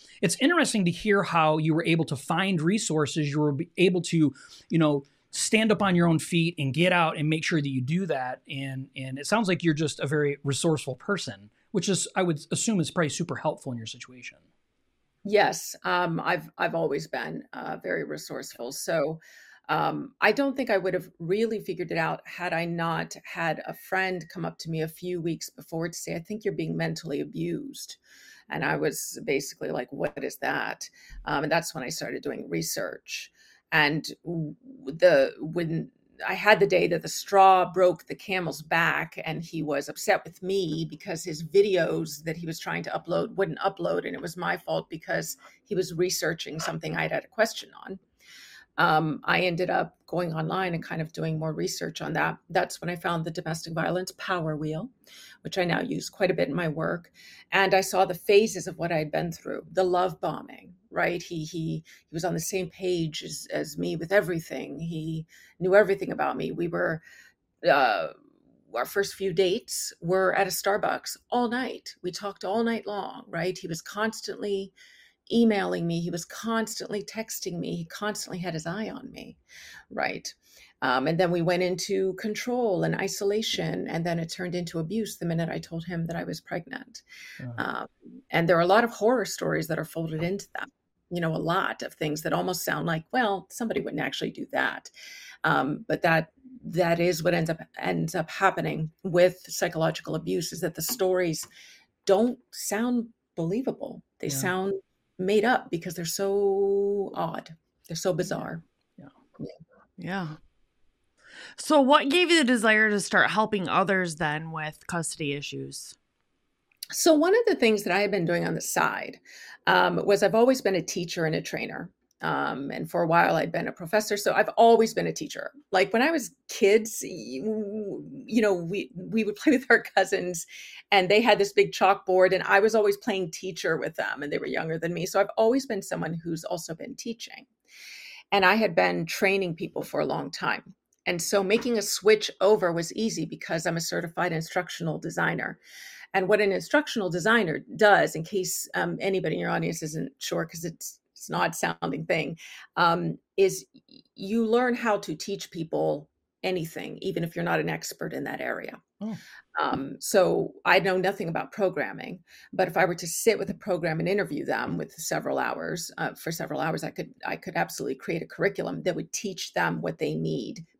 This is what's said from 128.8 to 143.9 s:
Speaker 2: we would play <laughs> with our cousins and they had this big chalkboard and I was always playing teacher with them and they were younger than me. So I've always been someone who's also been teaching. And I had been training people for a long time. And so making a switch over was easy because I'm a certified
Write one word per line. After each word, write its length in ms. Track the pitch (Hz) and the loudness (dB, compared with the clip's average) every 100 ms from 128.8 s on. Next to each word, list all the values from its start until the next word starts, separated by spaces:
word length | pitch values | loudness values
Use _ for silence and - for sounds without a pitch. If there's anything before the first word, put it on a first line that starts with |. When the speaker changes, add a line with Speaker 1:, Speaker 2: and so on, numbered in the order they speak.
| - 170 | -6 -10
Speaker 2:
we 260 | 180 220 | -4 -2
would 140 | 208 - | -2 0
play 160 | 311 | 2
<laughs> 40 | 269 | 4
with 100 | - | 6
our 140 | 233 | 4
cousins 600 | - - 190 185 180 170 - - - - - | 4 2 2 0 -2 -6 -10 -16 -18 -12 2
and 180 | 196 185 | 4 6
they 120 | 208 | 6
had 180 | 233 208 | 6 6
this 140 | 202 | 4
big 180 | 202 202 | 4 2
chalkboard 640 | - 190 196 - 185 185 | 4 4 4 4 6 6
and 80 | 185 | 4
I 160 | 185 196 | 4 6
was 160 | 214 | 6
always 220 | 214 208 202 | 4 4 2
playing 340 | 247 196 175 | -2 -2 -4
teacher 460 | - 185 165 175 160 | -6 -10 -4 -2 -2
with 180 | - | -2
them 300 | - 101 - | -4 -4 -4
and 80 | 147 | -4
they 60 | - | -4
were 80 | - | -4
younger 320 | - 160 160 | -4 -4 -4
than 160 | 165 | -4
me. 120 | 170 175 | -4 0
So 140 | 196 | 0
I've 100 | 202 - | 2 4
always 280 | 226 269 | 4 4
been 160 | 262 202 | 0 -6
someone 340 | - 170 165 | -4 -4 -4
who's 280 | 165 170 160 | -6 -6 -6
also 320 | - 175 - | -6 -8 -8
been 220 | 165 - - | -12 -12 -10
teaching. 500 | 233 226 - - - _ _ - - - - - - | -10 -10 -12 -16 -20 _ _ -20 -20 -20 -20 -20 -2
And 120 | 202 | 4
I 120 | 185 214 | 6 6
had 180 | 208 | 4
been 320 | 165 180 175 165 | 4 2 2 -4
training 480 | - 190 196 180 | 0 2 2 0
people 280 | 165 175 - | -4 -8 -8
for 180 | - - | -6 -2
a 60 | 143 | 0
long 260 | 151 143 | -2 -4
time. 420 | - 175 95 190 - _ _ 185 | -4 -4 -4 -6 -20 _ _ -4
And 160 | 175 | -4
so 220 | - 202 | 0 0
making 340 | 190 226 240 226 | 4 2 2 -2
a 40 | |
switch 500 | 202 - 196 214 - - | -2 2 6 6 4 2
over 320 | 190 214 175 | 4 6 4
was 200 | 170 170 | 0 -2
easy 320 | - 220 165 160 | -2 -2 -2 -4
because 380 | 160 - 165 | -6 -6 -4
I'm 120 | 170 165 | -2 -2
a 40 | |
certified 520 | 165 | -2